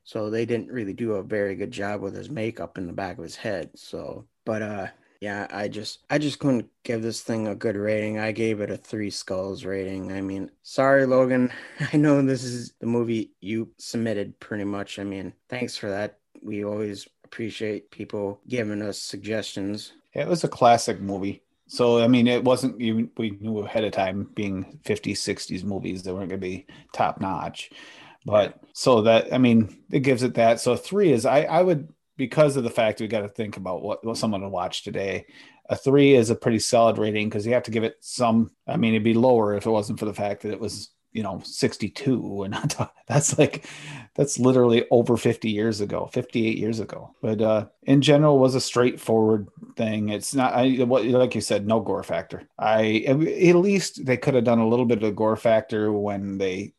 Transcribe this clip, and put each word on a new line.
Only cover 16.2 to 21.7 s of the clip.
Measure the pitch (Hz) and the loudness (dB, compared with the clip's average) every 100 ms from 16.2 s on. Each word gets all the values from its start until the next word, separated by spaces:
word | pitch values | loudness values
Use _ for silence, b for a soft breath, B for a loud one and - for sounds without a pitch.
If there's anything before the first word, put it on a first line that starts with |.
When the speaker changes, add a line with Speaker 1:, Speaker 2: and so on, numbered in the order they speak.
| _ - | _ -18
Speaker 1:
We | - 104 | -10 -6
always | 104 104 104 98 - _ | -6 -6 -6 -8 -14 _
appreciate | _ - 113 - 107 104 - | _ -12 -10 -8 -8 -8 -12
people | - 101 107 101 101 - | -16 -10 -6 -6 -8 -8
giving | 123 107 104 | -6 -4 -4
us | 104 98 | -6 -8
suggestions. | - 101 104 107 104 - 98 104 - - _ | -10 -12 -6 -6 -6 -6 -6 -6 -10 -20 _
Speaker 2:
It | - 151 | -8 -4
was | 175 | -2
a | 160 | -4
classic | - 120 117 - 98 | 2 4 6 2 -4
movie. | 98 98 98 - _ _ _ | -6 -4 -6 -8 _ _ _